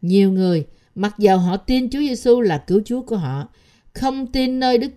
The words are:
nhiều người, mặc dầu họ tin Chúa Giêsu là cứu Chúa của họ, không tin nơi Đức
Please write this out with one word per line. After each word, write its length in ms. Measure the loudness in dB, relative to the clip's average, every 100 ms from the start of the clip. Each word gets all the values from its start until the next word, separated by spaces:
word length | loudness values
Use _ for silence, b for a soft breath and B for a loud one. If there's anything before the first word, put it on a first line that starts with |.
nhiều 300 | 0 4 4
người, 340 | 2 0 0 -4 b b -6
mặc 200 | -6 2
dầu 180 | 4 4
họ 200 | 2 -2
tin 320 | -2 -2 -2
Chúa 100 | -4
Giêsu 420 | -4 -2 2 4
là 160 | 2 -2
cứu 240 | 0 -2 0
Chúa 160 | -6
của 160 | -6 -6
họ, 300 | -4 -6 -10 b b b b
không 340 | -6 -4 -4 -4
tin 320 | -2 -2 0
nơi 180 | 0 0
Đức 140 | -2